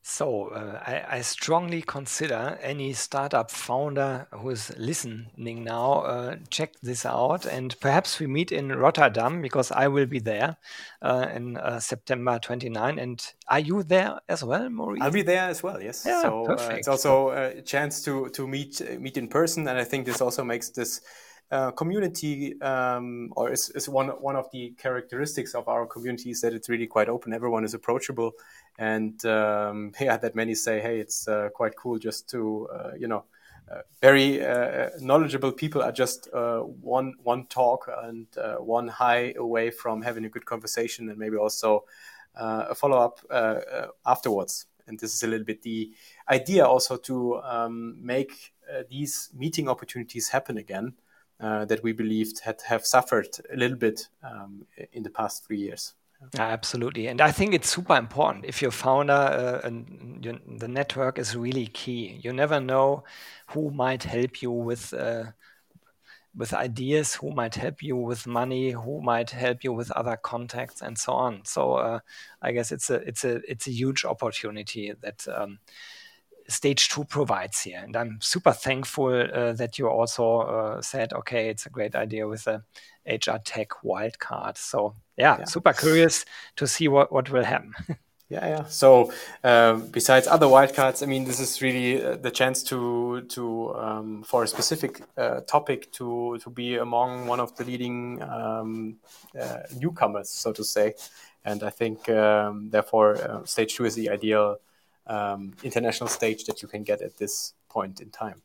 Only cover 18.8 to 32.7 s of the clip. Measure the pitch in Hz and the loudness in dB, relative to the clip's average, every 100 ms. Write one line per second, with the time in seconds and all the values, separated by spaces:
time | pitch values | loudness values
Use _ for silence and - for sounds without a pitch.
18.8 | - 123 131 135 117 147 165 165 147 127 | -8 -8 -6 -6 0 2 2 2 0 0
19.8 | 120 139 127 120 127 - 120 117 - - | 0 -2 -2 0 0 0 -2 -4 -4 -6
20.8 | 117 - - - - - _ 135 131 - | -4 -6 -12 -20 -20 -20 _ -2 -2 -2
21.8 | 160 202 185 - 151 139 139 143 139 131 | -2 0 0 -2 -4 -4 -6 -4 -2 0
22.8 | 127 123 123 120 117 - 120 127 - 139 | 0 -2 -4 -8 -6 -2 -2 -2 -4 -6
23.8 | 143 135 135 - 135 135 127 127 120 - | -2 0 0 -2 -2 -4 -4 -12 -14 -6
24.8 | 131 127 123 123 147 139 - 120 117 117 | -4 -4 -6 -6 -4 -4 -6 -6 -2 -2
25.8 | 117 117 123 120 123 113 117 113 - 117 | -2 -6 -6 -6 -6 -2 -2 -2 -4 -4
26.8 | 117 113 107 120 117 113 120 113 107 110 | 0 2 2 0 -4 -4 0 0 -2 -4
27.8 | - 123 - 127 113 - - - _ - | -2 -2 -2 -2 -2 -4 -20 -20 _ -6
28.8 | 110 110 110 110 113 110 107 104 104 104 | -2 0 -2 -2 2 2 4 2 -2 -4
29.8 | 104 - 135 113 117 110 113 110 117 110 | -10 -2 0 2 0 -2 -2 -2 0 -2
30.8 | 113 113 104 - - 107 104 - 110 - | -2 -4 -4 -6 -2 -2 -2 -2 -4 -4
31.8 | 123 113 110 - - 127 107 107 - | -6 -4 -4 -8 -8 -4 -4 -4 -8